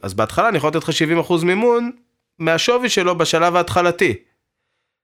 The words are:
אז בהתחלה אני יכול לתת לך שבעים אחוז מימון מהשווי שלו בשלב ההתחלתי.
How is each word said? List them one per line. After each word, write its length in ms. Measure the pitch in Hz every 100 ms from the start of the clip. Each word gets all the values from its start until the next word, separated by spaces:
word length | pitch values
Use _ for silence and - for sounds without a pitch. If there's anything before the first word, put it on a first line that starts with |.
אז 100 | 101
בהתחלה 360 | 95 110 - 220
אני 80 | 175
יכול 120 | 147
לתת 140 | 160
לך 100 | 160
שבעים 260 | 147 156 170
אחוז 240 | - 175
מימון 480 | 175 190 240 233 240 - _ _ _ _
מהשווי 500 | 160 165 - 247 247
שלו 280 | - 180 175
בשלב 380 | 156 165 175 175
ההתחלתי. 580 | 175 180 175 170 170 104 - _ _ _ _ _ _ _